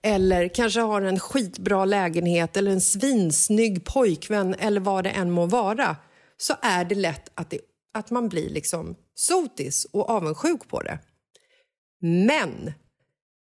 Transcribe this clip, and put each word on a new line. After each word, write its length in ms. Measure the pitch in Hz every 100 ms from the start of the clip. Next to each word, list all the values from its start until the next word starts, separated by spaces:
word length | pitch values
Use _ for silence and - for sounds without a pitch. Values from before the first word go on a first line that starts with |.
eller 440 | 220 202 190 185 175
kanske 320 | 208 233 220
har 220 | 226 208
en 180 | 190 190
skitbra 640 | - 269 196 - 190 196 190
lägenhet 720 | 202 180 165 175 170 165 196
eller 140 | 196
en 100 | 190
svinsnygg 1040 | - 196 269 247 175 147 - 214 226 185 -
pojkvän 680 | 269 233 156 - 208 185
eller 280 | 185 214 202
vad 220 | 196 190
det 60 | 190
än 220 | 196 180
må 140 | 175 175
vara, 500 | 240 196 226 220 151 _ _ _ _
så 160 | - -
är 240 | 233 180 180
det 100 | 202
lätt 360 | 175 151 - -
att, 140 | 147
det, 100 | 147 _ _ _
att 180 | 220 214
man 180 | 247 233
blir 200 | 170 147
liksom 460 | 147 - 170 160 175 _ -
sotis 680 | - 370 294 - 135 - -
och 160 | 208 -
avundsjuk 580 | 220 160 156 330 320 -
på 140 | -
det. 180 | - - _ _ _ _ _ _ _ _ _ _
Men 720 | 170 175 208 302 180 - - 147 _ _ _ _ _ _ _